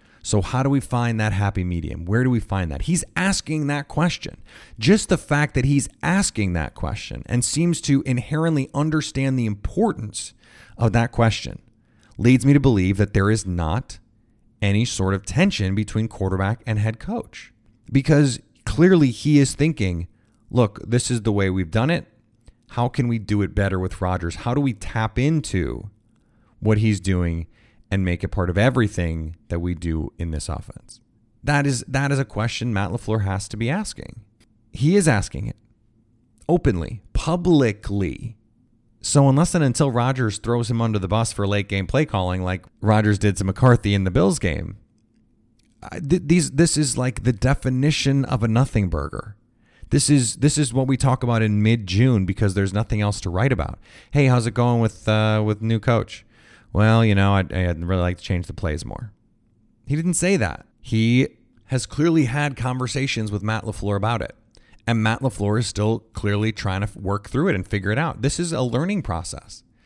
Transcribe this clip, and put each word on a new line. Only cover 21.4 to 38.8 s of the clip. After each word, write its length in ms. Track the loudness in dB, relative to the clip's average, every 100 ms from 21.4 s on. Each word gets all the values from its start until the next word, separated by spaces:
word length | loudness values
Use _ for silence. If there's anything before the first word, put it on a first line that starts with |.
| 0
we've 220 | -2 -2
done 180 | -2 0
it. 160 | -2 -6 _ _ _ _ _ _
How 200 | -4 -4
can 180 | -2 -2
we 100 | -2
do 240 | -2 -2
it 140 | 0 0
better 240 | -2 -2
with 220 | -4 -4
Rodgers? 340 | -4 -4 -6 -6
How 180 | -4
do 80 | -2
we 120 | -2
tap 440 | -4 -6 -4 -4 -2
into 720 | 0 0 -2 -4 -4 -6 -12 -18 _ _ _ _ _ -4
what 180 | 0 2
he's 220 | 2 0
doing 480 | 0 0 0 -4 -8 _ _ _ -4
and 160 | -2 0
make 180 | -2
it 60 | -4
part 200 | -2 0
of 80 | 2
everything 800 | 2 2 0 0 -4 -4 -8 -10 -8
that 100 | -4
we 140 | -4
do 400 | -4 -4 -4 -6 -8
in 100 | -6
this 180 | -6 -6
offense?" 520 | -8 -10 -18 -20 -20 _ _ _ _
That 220 | -2 0 0
is, 180 | -2 -4
that 240 | -2 0
is 80 | -2
a 40 |
question 480 | -2 -4 -4 -2 -2
Matt 200 | -2 -2
LaFleur 320 | -4 -2 -2
has 260 | -2 -4 -6
to 80 | -6
be 100 | -4
asking. 540 | -4 -6 -10 -14 -18 -20 _ _ _ _
He 240 | 0 4 4
is 120 | 4
asking 400 | 2 0 -6 -8
it 100 | -10 _ _ _ _ _ _ _ _ 0
openly, 540 | 2 2 0 -2 -8 -4
publicly. 1200 | -2 0 0 4 4 4 0 -4 -2 -2 -4 -12 -16 _ _ _ _